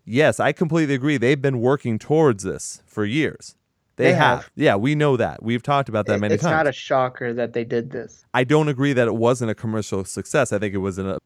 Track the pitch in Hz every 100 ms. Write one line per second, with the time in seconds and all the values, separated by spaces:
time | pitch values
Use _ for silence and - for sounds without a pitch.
0 | - 113 151 113 117 151 170 165 156 139
1 | 139 143 120 147 139 127 120 139 123 110
2 | - 151 156 101 95 69 - - _ -
3 | 104 135 127 - - - _ _ _ -
4 | 120 131 147 80 - - 143 98 123 151
5 | 147 127 98 67 110 120 - 143 135 110
6 | 101 104 104 104 160 156 151 127 - 135
7 | 127 123 123 120 117 120 117 120 117 131
8 | 113 - _ 127 127 151 151 127 143 123
9 | 117 110 117 127 117 104 117 110 101 98
10 | 95 - - 156 127 104 104 95 95 92
11 | 95 78